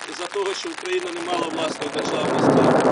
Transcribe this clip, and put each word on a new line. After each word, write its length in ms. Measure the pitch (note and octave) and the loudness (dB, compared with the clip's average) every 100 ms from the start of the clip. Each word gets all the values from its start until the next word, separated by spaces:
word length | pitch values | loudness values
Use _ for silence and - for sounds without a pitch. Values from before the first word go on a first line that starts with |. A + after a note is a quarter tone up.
| - | -12
із-за 160 | - - | -8 -6
того, 260 | G3+ F#3+ | -2 -2
що 160 | F#3+ E4+ | -4 -6
Україна 420 | - - - F4+ | -8 -4 -2 -2
не 100 | E4+ E4+ | -6 -4
мала 160 | F4 E4 | -2 -2
власної 420 | D#4+ D#4+ - D4 | -2 -4 -4 -6
державності 680 | C#4 - - - - - - - - - | -4 -2 -2 0 2 4 6 6 6 4